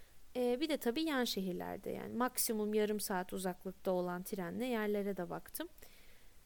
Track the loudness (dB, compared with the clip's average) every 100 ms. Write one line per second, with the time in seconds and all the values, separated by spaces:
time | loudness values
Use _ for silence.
0 | -18 -18 -8 0 2 2 2 2 2 2
1 | 2 4 2 2 0 -2 -4 -4 -4 -4
2 | -4 0 2 2 0 2 2 4 4 2
3 | 2 0 0 -2 -2 -2 -6 -2 2 2
4 | 2 -2 -4 -4 -2 -2 0 2 2 2
5 | 0 -2 -2 -4 -8 -8 -8 -10 -18 -18
6 | -18 -18 -18 -18